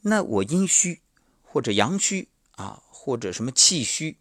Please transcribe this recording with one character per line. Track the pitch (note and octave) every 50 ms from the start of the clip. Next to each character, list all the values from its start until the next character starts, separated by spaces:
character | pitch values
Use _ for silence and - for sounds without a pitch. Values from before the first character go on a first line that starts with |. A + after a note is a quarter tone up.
那 | - G#3 A3 G#3+
我 | F#3 - A2 G2
阴 | G2 G#2 D3+ F3+ G3
虚 | F3 - - - F3 E3+ - _ _ _ _ _ _ _ _
或 | _ _ - D3+
者 | A#2 A#2
阳 | G#2 G2 G#2 B2 F3+ G3
虚 | - - - F#2+ - _ _ _ _ _
啊， | _ - G2 G2 - - _ _
或 | - - - - B2+ A#2
者 | A#2 G2
什 | F2+ - A2+
么 | B2+
气 | B2+ - - - G3 D#3+ A#2
虚 | - - - D#3 D#3+ - _